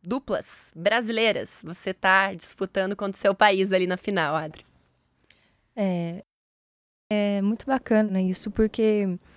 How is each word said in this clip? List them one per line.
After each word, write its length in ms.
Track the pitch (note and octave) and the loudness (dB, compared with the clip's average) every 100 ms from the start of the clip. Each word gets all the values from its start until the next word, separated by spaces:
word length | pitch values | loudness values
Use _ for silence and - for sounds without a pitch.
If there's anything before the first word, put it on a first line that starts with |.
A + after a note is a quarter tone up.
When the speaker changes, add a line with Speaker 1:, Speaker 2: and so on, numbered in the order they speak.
Speaker 1:
duplas 720 | F3 C4 - F#3 - - - D#3+ | -6 -6 -4 -6 -6 -16 -18 -4
brasileiras. 840 | F#3+ A#3 A3+ A3 A3 C3+ - - | 0 0 0 0 2 0 -6 -12
Você 280 | D#3+ F3 F#3+ | -14 -10 -8
tá 400 | - F#3+ F#3+ G3 | -2 4 4 2
disputando 640 | F3+ - - F#3+ G3 F#3+ | -4 -12 -8 -4 -2 -2
contra 240 | G3+ G3 - | -4 -6 0
o 20 | |
seu 140 | G3+ | 0
país 380 | F#3+ G#3+ F#3+ F#3+ | 4 4 4 2
ali 160 | F#3 F#3 | 2 0
na 80 | F3+ | -2
final, 400 | - F#3+ D3 D#3 | -2 -2 0 -2
Adri. 280 | D#3 - - _ _ _ _ _ _ _ _ _ _ | -4 -12 -20 _ _ _ _ _ _ _ _ _ _
Speaker 2:
É, 480 | A#3 G3 F3 E3+ F3+ - _ _ _ _ _ _ _ - | -4 -2 -2 -4 -8 -16 _ _ _ _ _ _ _ -4
é 320 | G#3 G#3 G3+ | 0 2 2
muito 240 | G3 A3+ - | 0 -2 -2
bacana 560 | C4 - A3 G#3+ F#3+ | -2 2 2 4 0
isso, 300 | F#3 F#3 G#3 | 0 -2 -4
porque 680 | G#3 G#3+ - A3 G#3 G3 F3+ - | 0 0 2 2 2 0 -4 -10